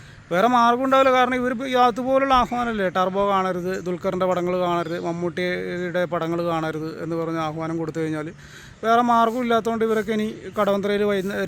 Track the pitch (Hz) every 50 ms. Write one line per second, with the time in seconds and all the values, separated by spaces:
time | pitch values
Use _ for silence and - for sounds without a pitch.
0 | - - - - - - 165 180 202 240 247 240 233 233 240 247 269 269 269 269
1 | 269 262 254 254 247 247 254 254 247 247 262 220 269 269 254 247 247 247 208 254
2 | 247 254 269 269 269 277 262 247 240 - 240 240 240 233 226 208 190 180 165 190
3 | 185 190 185 196 202 202 196 190 185 190 180 180 170 185 190 196 175 180 180 170
4 | - 190 185 185 190 185 180 180 175 175 180 180 180 175 175 175 170 160 170 180
5 | 180 175 170 170 175 175 151 180 180 180 180 180 185 185 180 175 180 180 165 180
6 | 180 147 175 170 165 165 170 170 170 170 165 160 160 160 156 156 156 160 - -
7 | 170 160 165 165 165 160 165 165 160 156 156 160 160 160 165 165 165 160 143 165
8 | 160 156 156 151 151 160 175 - - - - - - - - - - 220 233 233
9 | 247 240 233 233 226 226 226 254 247 233 233 226 196 233 233 226 220 226 220 220
10 | 208 208 220 214 214 220 - - - 190 185 214 202 196 196 202 190 202 208 202
11 | 208 208 202 196 185 196 208 202 196